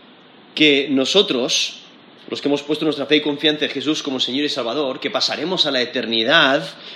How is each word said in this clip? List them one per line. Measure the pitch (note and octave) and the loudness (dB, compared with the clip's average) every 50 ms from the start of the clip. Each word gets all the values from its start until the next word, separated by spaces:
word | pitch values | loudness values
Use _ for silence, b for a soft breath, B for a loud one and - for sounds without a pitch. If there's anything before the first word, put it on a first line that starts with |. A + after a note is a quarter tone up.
| - - - - - - - - - - - | -20 -20 -20 -20 -20 -20 -20 -20 -20 -12 2
que | - D#3 D3 C#3 C#3 C3+ D3+ | 4 4 6 6 4 2 0
nosotros, | C3+ C3+ C3 - - G3 G3+ - C#3+ A#2+ B2 D#3+ - - - - - - - - - - - - - - - | 0 0 2 4 2 2 2 2 0 -2 -2 0 -2 -2 -2 -4 -6 -12 -20 -20 -20 -20 -20 -20 -20 -20 -12
los | - - - | -12 -10 -4
que | - | -2
hemos | C#3 C#3+ C#3+ - | 0 0 0 0
puesto | - D3+ - D#3+ | -4 -4 -2 0
nuestra | D#3 C#3+ C#3+ C3 | -2 -2 -2 0
fe | - D3+ | 2 2
y | D3+ | 4
confianza | D3+ D3+ C#3+ C#3+ D#3+ D3+ D3+ D3+ D3 | 4 0 -2 0 0 0 2 0 -2
en | A#2 | -4
Jesús | - C#3 A#2+ D3 D#3 - | -4 -4 -2 -2 -2 -2
como | - C#3+ C3 B2 | -4 -4 -4 -4
Señor | - B2 B2 C#3+ D3 | -2 -2 -2 -2 -2
y | C#3 | -2
Salvador, | - C#3 A#2 A2+ A#2+ D3+ D3 B2+ C3 - | -2 -4 -4 -2 -2 -2 -2 -2 -4 -4
que | - B2+ | -6 -4
pasaremos | G#2+ B2+ - - G#2+ A2 D3 F3+ F#3+ - - | -2 -2 -2 -2 -2 -4 -2 -2 0 0 0
a | D3 | 0
la | C3+ B2+ | 0 0
eternidad | A#2+ - - B2+ A2 A2 A#2 A2+ A2 B2 D#3 E3 D3+ C3 C#3 D#3 E3 - - B B B B | -2 -2 -2 -4 -4 -2 -2 0 2 4 4 4 6 4 2 0 -2 -6 -12 B B B B